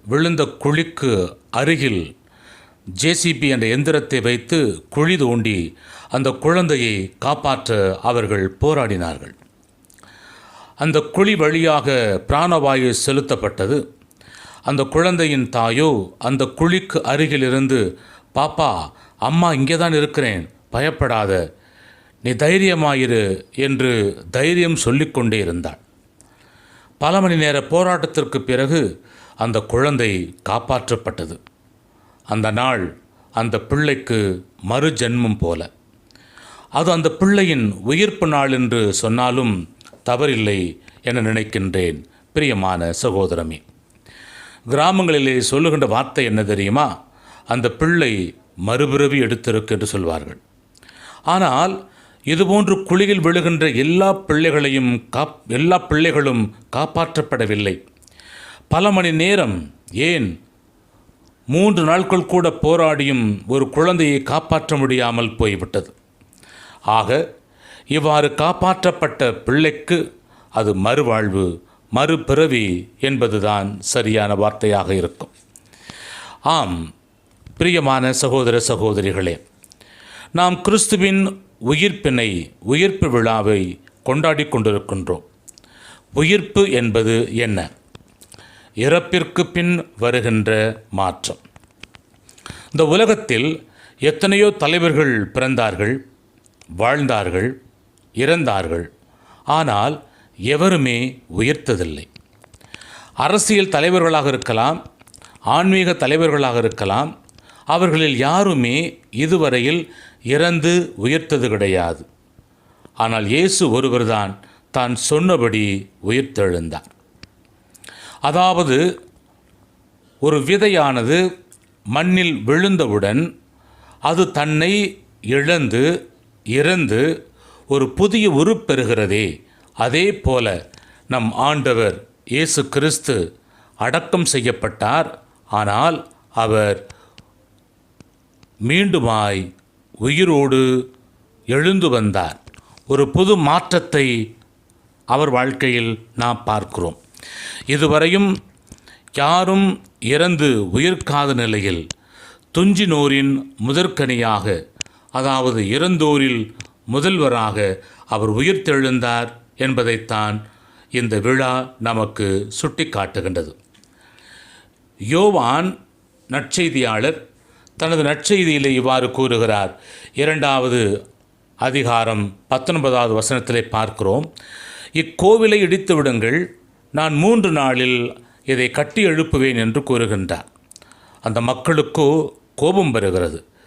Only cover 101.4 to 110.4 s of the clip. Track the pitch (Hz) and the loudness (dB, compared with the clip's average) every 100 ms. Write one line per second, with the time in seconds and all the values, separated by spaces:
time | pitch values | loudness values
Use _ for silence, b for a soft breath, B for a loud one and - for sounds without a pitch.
101.4 | 117 - - 95 82 73 - - _ _ | 0 -2 -2 -2 -4 -8 -16 -20 _ _
102.4 | _ _ B B B B B - 147 202 | _ _ B B B B B -4 0 2
103.4 | - 202 190 156 170 185 165 156 139 123 | 2 2 2 0 2 2 2 2 0 -2
104.4 | - 110 131 170 - _ - - B B | -2 0 0 -2 -10 _ -20 -20 B B
105.4 | - 147 190 190 180 170 135 160 160 147 | 0 2 4 2 2 0 0 2 2 2
106.4 | 131 120 110 - 98 107 156 - - b | 0 0 -2 -2 -2 -2 -4 -10 -20 b
107.4 | b b - 170 180 156 156 123 135 180 | b b -2 0 2 2 0 0 2 2
108.4 | 196 147 120 139 170 - _ 110 156 180 | 2 2 0 0 -4 -10 _ -4 0 2
109.4 | 147 123 131 170 165 B B B 117 147 | 2 2 0 -2 -4 B B B -2 0